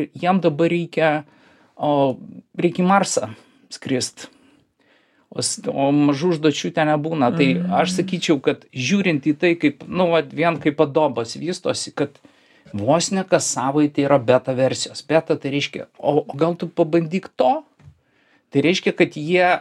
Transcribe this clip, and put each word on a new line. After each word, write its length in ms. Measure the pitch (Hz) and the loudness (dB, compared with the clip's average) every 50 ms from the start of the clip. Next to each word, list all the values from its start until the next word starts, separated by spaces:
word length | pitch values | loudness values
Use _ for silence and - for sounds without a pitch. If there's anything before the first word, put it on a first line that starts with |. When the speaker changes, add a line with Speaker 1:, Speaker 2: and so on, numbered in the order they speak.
| 147 - | 0 -4
Speaker 1:
jiem 280 | - - 180 180 190 185 | -6 -4 0 0 2 2
dabar 320 | 170 165 147 151 165 170 | 2 2 2 2 2 2
reikia, 380 | 175 175 165 160 - 160 160 156 151 151 147 - _ _ _ _ _ _ _ _ _ - | 2 -2 -4 -4 -2 0 2 2 2 0 -4 -10 _ _ _ _ _ _ _ _ _ -4
o, 400 | 143 147 147 143 139 135 120 - - - - - - _ | -2 0 2 2 2 0 0 -4 -12 -18 -20 -20 -20 _
reikia 320 | - - 170 175 - 185 180 | -4 -2 -2 0 0 0 2
į 60 | 185 | 4
Marsą 400 | 196 196 185 - - - 107 107 107 - _ _ _ _ _ _ | 4 4 2 2 0 -2 -2 -4 -8 -16 _ _ _ _ _ _
skrist. 580 | - - - - 131 123 113 - - - - - _ _ _ _ _ _ _ _ _ _ _ _ _ _ _ _ _ _ _ | -20 -12 -6 -4 -2 -2 -4 -6 -10 -16 -20 -20 _ _ _ _ _ _ _ _ _ _ _ _ _ _ _ _ _ _ _
O 160 | _ - - | _ -8 -6
s-, 160 | 120 - - - - | -6 -6 -6 -6 -8
o 240 | - - 135 139 139 | -6 -2 0 2 2
mažų 400 | 147 147 147 147 139 135 170 180 | 4 4 4 4 2 2 0 0
užduočių 400 | 165 151 156 151 143 - - 175 | 0 2 0 0 0 0 -4 -4
ten 160 | - 165 151 151 | -2 0 0 2
nebūna. 440 | 151 147 143 165 165 151 123 120 - | 0 0 -2 -4 -2 0 0 2 2
Tai 140 | - 139 131 | 2 2 2
Speaker 2:
Mhm. 240 | - - - - | 2 0 -2 0
Speaker 1:
aš 240 | - 135 165 180 - - | 0 0 0 0 -2 -2
sakyčiau, 400 | - - 190 165 - - 151 135 | -2 -4 -4 -4 0 0 0 2
kad 220 | - 147 135 - - _ | 2 -2 -2 -2 -8 _
žiūrint 580 | - 127 123 127 202 202 185 180 156 135 - | -8 -6 -2 0 0 0 2 0 -2 0 0
į 80 | 156 147 | -2 -2
tai, 200 | - 180 175 170 | 0 0 0 0
kaip, 260 | 170 156 143 - - - | 2 0 -2 -2 -4 -10
nu, 220 | - 156 180 185 170 | -6 -2 0 2 2
vat, 220 | 170 160 143 135 | 2 0 0 -2
vien 240 | - 143 160 170 160 | -4 -2 -2 -2 -2
kaip 220 | 147 139 151 143 - | 0 -2 -2 2 2
Adobas 540 | 156 139 135 160 156 139 120 117 117 - - | 0 2 2 0 0 0 0 -4 -6 -6 -8
vystosi, 540 | 135 147 175 175 - - 139 120 - - 101 | -8 -8 -8 -8 -4 -4 -4 -4 -4 -8 -8
kad 280 | - - 143 143 - _ _ _ _ _ _ _ _ _ _ | -4 -4 -4 -4 -6 _ _ _ _ _ _ _ _ _ _
vos 440 | - - 101 101 127 156 170 170 - | -12 -8 -2 0 2 2 2 2 0
ne 140 | 196 190 185 | -2 -4 0
kas 200 | - 180 151 - | 0 0 0 0
savaitę 600 | - - 127 123 139 139 151 147 143 - 147 139 | -2 -4 -2 -2 0 2 2 0 2 0 -2 2
yra 120 | - 143 131 | 2 2 2
beta 340 | 117 123 123 127 - 135 131 | 4 4 2 2 2 -2 0
versijos. 480 | 123 131 127 123 - - - - - | 0 0 0 0 -4 -6 -10 -12 -14
Beta 340 | - - 151 165 - - 156 | -4 0 0 0 2 0 -2
tai 140 | - - 139 | -2 -2 -4
reiškia, 360 | 139 143 139 - - - - - _ | -4 -4 -4 -4 -8 -12 -14 -14 _
o, 240 | - - 143 143 151 | -4 -2 0 0 0
o 140 | - - - | 0 -2 -4
gal 180 | 139 160 170 175 | -2 -2 -2 0
tu 140 | - 180 165 | -4 -6 -4
pabandyk 600 | - - 165 156 165 170 170 151 185 185 - - - | 0 0 0 2 2 0 0 0 -4 -6 -6 -6 -2
to? 160 | - 254 254 277 311 - _ _ _ - - - _ _ _ _ _ _ _ _ _ _ _ - | 0 2 2 2 0 -6 _ _ _ -20 -20 -20 _ _ _ _ _ _ _ _ _ _ _ 0
Tai 60 | 139 | 2
reiškia, 300 | 135 165 185 - - 202 | 2 2 0 0 -2 -2
kad 240 | - - 165 - - | 2 2 0 0 0
jie 280 | 156 147 165 180 180 180 180 170 - | -6 -2 0 2 4 4 4 2 0